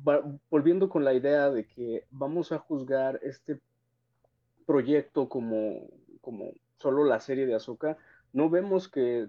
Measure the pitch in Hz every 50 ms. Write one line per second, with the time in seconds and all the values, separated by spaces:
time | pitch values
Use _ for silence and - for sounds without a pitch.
0 | 139 147 143 147 139 147 139 143 _ _ - 151 143 165 175 190 196 190 190 165
1 | 143 135 131 127 123 139 147 147 143 143 139 117 107 _ _ - 123 117 113 -
2 | - _ - 135 139 139 156 175 165 - - 104 - _ 160 139 131 131 135 135
3 | 131 135 135 - - 139 135 - _ - 151 - _ _ _ _ _ _ _ _
4 | _ _ _ _ _ _ _ _ _ _ _ _ _ - - 139 123 123 147 147
5 | 147 - _ 151 135 117 - 135 117 113 110 107 107 107 87 - - - - -
6 | _ _ - - _ 131 120 101 92 87 - - _ _ _ _ - 147 131 143
7 | 151 143 120 110 - - 135 131 135 131 117 110 - - 120 - - 156 156 -
8 | _ _ _ _ _ _ _ 131 151 160 165 180 190 202 196 190 185 - - 143
9 | 131 120 120 120 113